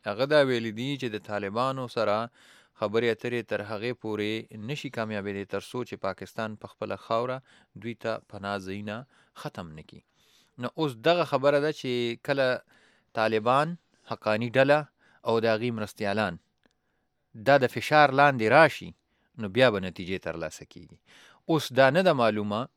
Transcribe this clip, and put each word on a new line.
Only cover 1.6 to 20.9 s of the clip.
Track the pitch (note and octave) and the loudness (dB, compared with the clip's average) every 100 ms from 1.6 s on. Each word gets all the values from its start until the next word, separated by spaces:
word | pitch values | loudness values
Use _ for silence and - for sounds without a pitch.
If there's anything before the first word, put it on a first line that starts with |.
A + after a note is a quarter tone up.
| C3 C3+ A#2+ | -4 -4 -6
سره | A#2+ G#2+ G#2+ A#2 _ _ - _ _ | -2 0 0 -2 _ _ -20 _ _
خبرې | G#2+ A2 A#2 | -2 0 0
اترې | A2 B2 A#2+ G#2+ | -2 -4 -6 -4
تر | G#2 G#2 | -8 -6
هغې | G#2+ A#2+ A2+ | -6 -6 -8
پورې | A2 G#2 G#2 A2 - A2 A2 | -6 -4 -4 -6 -10 -14 -10
نه | |
شي | D3 C#3 A#2+ | -10 -10 -8
کامیابېدی | A2 G#2 G2+ G2 G2+ | -6 -6 -6 -8 -6
تر | G2 - | -8 -8
څو | B2+ | -10
چې | A#2+ G2 | -10 -8
پاکستان | G2 F#2+ F#2+ - A2 | -8 -8 -12 -10 -10
په | G#2+ A#2 | -10 -18
خپله | _ G#2+ | _ -8
خاوره | G2+ - A2+ B2 C3 _ _ _ | -8 -2 -2 -2 -8 _ _ _
دوی | F#2+ A2 A#2 | -14 -14 -8
ته | A2+ A2 _ | -6 -8 _
پناه | G#2 G2 G2+ F#2+ | -10 -6 -6 -6
ځایونه | G2+ G#2 A2 C#3 _ _ - | -10 -8 -10 -14 _ _ -16
ختم | - - E2+ D#2 | -14 -12 -14 -16
نه | - | -20
کړي. | - _ _ _ _ _ - | -20 _ _ _ _ _ -10
نو | B2 | -10
اوس | - D3+ A2+ C3 | -4 -4 0 2
دغه | F3 | 2
خبره | D3+ C#3 C#3 D3 | 2 2 2 2
ده | D3+ | 0
چې | D3+ C3 B2 A#2+ A#2 | -4 -4 -2 -2 -4
کله | - C#3 C3 A#2+ _ _ _ _ _ | -4 0 0 -2 _ _ _ _ _
طالبان، | - A2 A2 A2 C3+ D#3+ F3 _ _ - | -2 0 2 4 2 2 -6 _ _ -12
حقاني | A2+ A2 G#2+ A#2+ | -6 -2 0 0
ډله | A#2+ C#3 D3 C#3+ _ _ _ A#2 | 2 4 4 0 _ _ _ 0
او | A2+ | 2
د | A2+ | 2
هغې | A2 A#2+ A2+ | 2 -2 -4
مرستیالان | G#2 - G#2 G#2 G2+ E2 _ _ _ _ _ _ _ _ _ A#2 G#2 | -8 -6 -2 0 -2 -4 _ _ _ _ _ _ _ _ _ -4 4
دا | C#3 | 4
د | B2 | 4
فشار | A#2+ - D3+ D3 C3+ | -2 2 6 6 6
لاندې | C#3+ C3 A2 | 4 4 6
راشي، | C#3 D#3 - F2+ - _ _ _ - | 8 6 4 -16 -20 _ _ _ -10
نو | G#2 | -4
بیا | A2 B2+ | 4 4
به | G2+ | 4
نتیجې | F#2 E2+ F2 F#2 E2+ | -4 -8 -8 -6 -6
ترلاسه | E2 D#2+ - | -8 -10 -12
کیږي. | - - - | -20 -20 -20